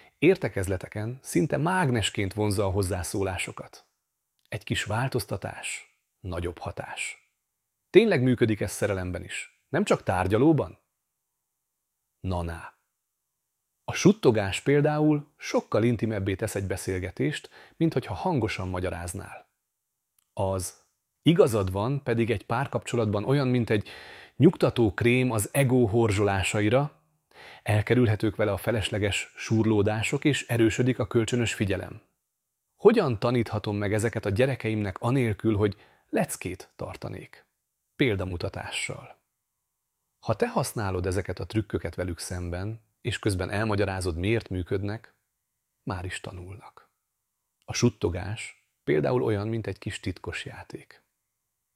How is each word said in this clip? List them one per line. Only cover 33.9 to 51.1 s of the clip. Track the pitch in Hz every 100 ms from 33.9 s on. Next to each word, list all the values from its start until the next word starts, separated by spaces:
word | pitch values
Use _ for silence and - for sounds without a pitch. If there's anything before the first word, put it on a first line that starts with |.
ezeket | 107 110 110
a | 104
gyerekeimnek | 101 131 127 110 110 101 -
anélkül, | 120 135 117 101 113 101
hogy | 107 - _ _ _
leckét | - 180 - 92 92 - -
tartanék? | 90 90 104 101 - - _ _ _ _ _ -
Példamutatással. | 139 98 92 87 95 - - - - - - - _ _ _ _ _ _ _ _ _ _
Ha | - 113
te | 240
használod | 220 135 - 98 92 92
ezeket | 92 - 90
a | 98
trükköket | 110 - 90 87
velük | 90 90 85
szemben, | - 90 87 87 101 113 _ _
és | - -
közben | 110 92 92
elmagyarázod, | 101 110 104 98 95 92 82
miért | 95 113 -
működnek, | 92 87 98 101 110 - _ _ _ _ _ _ _
már | - 95
is | 92 -
tanulnak. | - 90 90 98 - - _ _ _ _ _ _ _ _
A | -
suttogás | - 120 - 92 90 95 117 - - _ _
például | - 151 139 127
olyan, | 123 104 104
mint | 113 104
egy | 95
kis | 107 -
titkos | - - - -
játék. | - - - - - - _